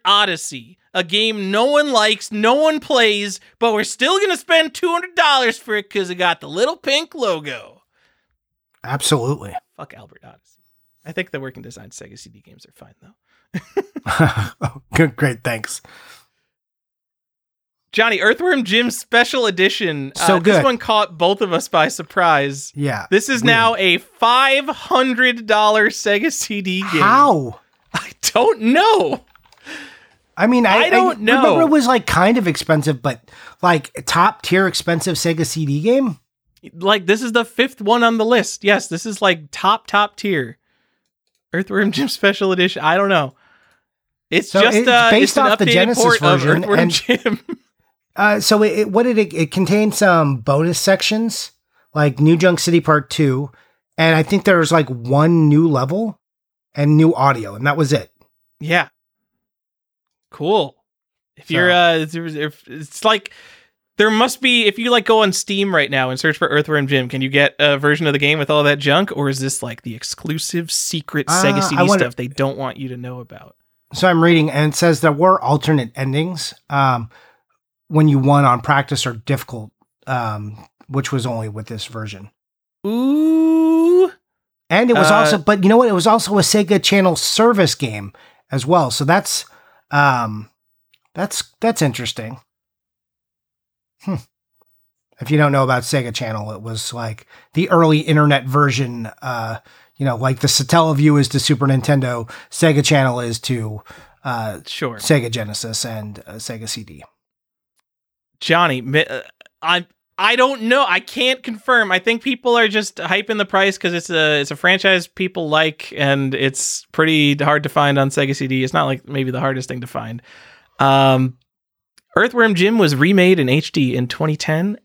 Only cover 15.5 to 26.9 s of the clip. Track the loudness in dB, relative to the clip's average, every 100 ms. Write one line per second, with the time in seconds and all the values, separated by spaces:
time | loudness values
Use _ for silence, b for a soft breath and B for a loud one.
15.5 | -8 -10 -14 -18 b b b b b b
16.5 | _ _ _ _ _ _ _ _ _ _
17.5 | _ _ _ _ -2 0 2 0 0 0
18.5 | -2 0 0 0 -6 -2 0 0 0 -2
19.5 | 0 0 0 -4 -4 -8 -2 2 2 4
20.5 | 4 2 -2 0 0 0 0 0 0 -2
21.5 | -2 0 0 0 -2 -8 0 2 2 0
22.5 | -6 -14 -6 -6 -6 -2 -2 0 -2 2
23.5 | 2 2 0 0 0 -4 _ 2 2 2
24.5 | 2 -2 -10 -2 0 0 0 0 -2 0
25.5 | 2 4 2 0 -2 -2 0 -2 -4 -8
26.5 | -6 -4 -4 -4